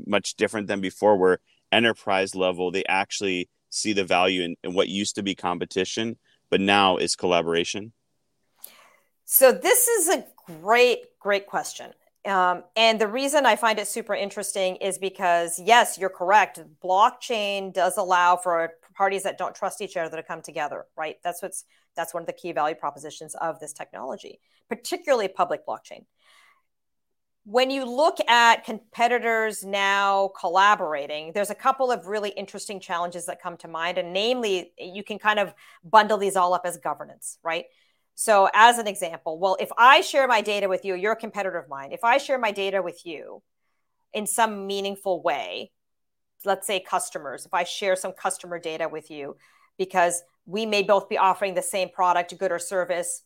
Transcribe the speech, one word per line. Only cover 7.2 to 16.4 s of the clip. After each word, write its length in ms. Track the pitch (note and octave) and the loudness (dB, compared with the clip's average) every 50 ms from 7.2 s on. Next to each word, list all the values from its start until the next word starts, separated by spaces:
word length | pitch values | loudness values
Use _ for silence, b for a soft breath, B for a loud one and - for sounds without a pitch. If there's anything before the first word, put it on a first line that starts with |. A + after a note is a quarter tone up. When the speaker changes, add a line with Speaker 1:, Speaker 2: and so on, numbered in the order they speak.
| - F2+ F2 E2+ E2 E2+ E2 E2+ F2 - - G2+ G#2 A2+ _ _ _ _ _ _ _ _ _ _ _ _ _ B B B B B B B B B B B B _ _ | 0 2 2 2 2 0 0 -2 -2 -2 -6 -10 -10 -12 _ _ _ _ _ _ _ _ _ _ _ _ _ B B B B B B B B B B B B _ _
Speaker 2:
So 260 | - - - C4+ B3+ | -2 4 8 8 8
this 380 | A3 - C4+ F4+ - - - A#4 | 6 6 2 2 4 4 4 2
is 220 | A#4 G#4 D#4+ E4+ | 2 2 2 2
a 140 | F4+ - - - _ _ _ - E3 D#3 | 2 0 -2 -10 _ _ _ -20 -18 -8
great, 580 | E3+ G3+ A3+ A#3+ B3 B3 A3 - - - _ _ | 0 2 6 6 6 6 4 0 -4 -16 _ _
great 300 | - G3+ G3+ G3 G3 - | -2 0 0 0 0 -2
question. 440 | - E3 D3 - - - B2+ B2 - _ _ _ _ _ - | -4 -4 -4 -4 -10 -12 -16 -16 -18 _ _ _ _ _ -6
Um, 380 | G3+ G3 F#3 F3+ F3+ F3+ F3 - _ - | -2 2 2 4 2 2 0 -6 _ 0
and 240 | A3 A3+ A3+ A3 G3+ | 4 4 4 4 4
the 80 | A3 G3+ | 0 -2
reason 360 | G#3+ C4 C#4 C#4 D4 D4 C4+ | -2 -2 -2 2 2 4 4
I 120 | A#3 G#3+ | 4 2
find 240 | G#3+ A#3 A3 A3 G3+ | 4 2 0 0 0
it 80 | G3+ - | -4 -6
super 260 | - A#3 G#3+ - G3+ | -8 -8 -6 -4 -4
interesting 600 | - G3 G3 - A3 G3 - - G3+ F#3+ F#3 F#3 | -4 -4 -6 -6 -8 -8 -6 -4 -2 -2 -2 -2
is 200 | - - G3 F3+ | -4 -6 -6 -4
because, 600 | E3 F#3+ F#3+ F#3+ - G3 F3 E3+ E3+ E3+ E3+ - - | -4 -6 -8 -6 -2 0 2 2 2 2 -2 -6 -6
yes, 400 | F3 G3 A#3 A#3+ G#3+ A3 - E3 | 2 4 6 6 6 4 0 -4
you're 100 | F#3+ F#3 | -4 -4
correct. 540 | F#3 - F3+ F3+ G3+ G#3+ | -4 -2 0 4 6 6